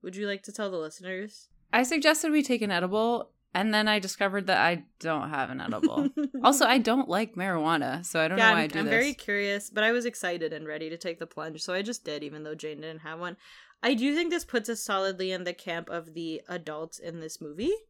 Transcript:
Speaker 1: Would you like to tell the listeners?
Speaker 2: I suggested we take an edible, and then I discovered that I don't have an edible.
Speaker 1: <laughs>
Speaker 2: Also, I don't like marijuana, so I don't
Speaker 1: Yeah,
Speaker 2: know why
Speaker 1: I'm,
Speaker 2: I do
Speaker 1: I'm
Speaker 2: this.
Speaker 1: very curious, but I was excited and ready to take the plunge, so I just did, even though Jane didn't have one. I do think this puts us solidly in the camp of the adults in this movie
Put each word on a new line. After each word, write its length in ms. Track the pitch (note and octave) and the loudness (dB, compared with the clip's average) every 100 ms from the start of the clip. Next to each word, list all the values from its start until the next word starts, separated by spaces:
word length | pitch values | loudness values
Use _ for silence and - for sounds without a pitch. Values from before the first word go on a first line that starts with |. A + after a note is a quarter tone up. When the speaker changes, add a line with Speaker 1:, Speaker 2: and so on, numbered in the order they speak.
Speaker 1:
Would 120 | F3+ F#3 | -12 -6
you 100 | G#3 | -4
like 160 | G3 | -4
to 80 | G3 | -8
tell 180 | G3+ G#3 | -6 -4
the 80 | F3+ | -4
listeners? 680 | D#3 D#3 F#3 F#3 G#3 - - _ _ | -6 -10 -10 -8 -8 -14 -20 _ _
Speaker 2:
I 80 | A3 | 2
suggested 500 | B3 D#4+ D4+ D#4 E4 | 4 4 4 4 4
we 120 | D4+ | 4
take 180 | C#4+ B3 | 4 2
an 80 | G#3+ | 2
edible, 600 | F3+ F3+ G#3 A3+ A#3+ - _ _ F3+ | 0 2 2 2 0 -4 _ _ 0
and 180 | G#3+ | 2
then 140 | G#3+ G#3+ | 4 4
I 100 | G#3+ | 2
discovered 480 | F#3+ - G3 G3 F#3 | 0 0 0 0 2
that 140 | E3 | 4
I 200 | C#3+ F3 - _ | 6 4 -4 _
don't 320 | E3 D#3 D3+ | -4 -2 -2
have 180 | D3+ C3+ | -2 -4
an 120 | C3 | -4
edible. 480 | - - D#4 - C#4 C#4+ | -6 2 2 2 0 0
Speaker 1:
<laughs> 280 | C#4+ C4 | -4 4
Speaker 2:
Also, 220 | C4 C#4 B3 | 6 6 6
I 120 | C4 | 6
don't 320 | A3+ B3 C4+ | 4 2 2
like 240 | F3 A3 | 0 0
marijuana, 720 | F#3 F#3+ F3 D#3 D#3+ C3 C#3 F3 | -2 -2 0 2 2 0 -4 -4
so 140 | F#3 | 0
I 40 | D#3+ | 2
don't 100 | F#3+ | 6
Speaker 1:
Yeah, 120 | A3+ | 6
Speaker 2:
know 40 | |
why 60 | G#3+ | 6
Speaker 1:
I'm, 40 | D#3 | 2
Speaker 2:
I 20 | |
do 120 | D#3+ | 0
Speaker 1:
I'm 60 | D3 | 2
Speaker 2:
this. 60 | |
Speaker 1:
very 220 | A3+ C4+ C#4 | 2 2 -2
curious, 560 | - G3+ G3+ G3+ - | -4 -2 0 -2 -4
but 120 | G#3+ | 0
I 80 | G#3+ | 2
was 140 | A#3+ A#3+ | 2 -2
excited 480 | - F#3 F3 D#3+ | -4 -4 -2 -4
and 140 | D#3 D#3 | -6 -8
ready 240 | D3+ D#3+ | -8 -8
to 60 | E3 | -8
take 200 | F#3 E3 | -8 -8
the 80 | E3 | -10
plunge, 360 | - D#3 D3+ | -10 -10 -8
so 100 | - | -6
I 80 | F#3 | -4
just 240 | G3+ A#3+ - | -4 -6 -6
did, 160 | D3 | -8
even 200 | D3 D3+ | -8 -10
though 100 | D3+ D#3 | -12 -10
Jane 260 | D#3 D3 | -10 -10
didn't 180 | D#3 D#3+ | -12 -12
have 180 | D#3 D#3+ | -12 -10
one. 160 | F3 E3 - - - _ | -10 -10 -18 -20 -20 _
I 120 | - | 0
do 200 | C4 C4 | 2 2
think 160 | D4 E4+ | 2 0
this 140 | E4+ | -2
puts 240 | - B3 A3 | -2 -4 -4
us 140 | A3+ | -6
solidly 500 | - G3 F#3+ F#3 F#3 | -2 0 0 -2 -4
in 140 | F#3 F3+ | -4 -6
the 80 | |
camp 360 | F3+ - E3+ E3 | -8 -6 -6 -6
of 240 | E3+ E3 | -8 -8
the 280 | D#3+ E3 D#3+ - | -10 -8 -8 -8
adults 500 | F3+ D#3+ D3+ D#3+ - | -10 -8 -10 -10 -12
in 220 | - E3 | -12 -10
this 180 | D#3+ - | -12 -12
movie 320 | D#3 D3+ B3 G#4+ _ | -14 -6 -2 -2 _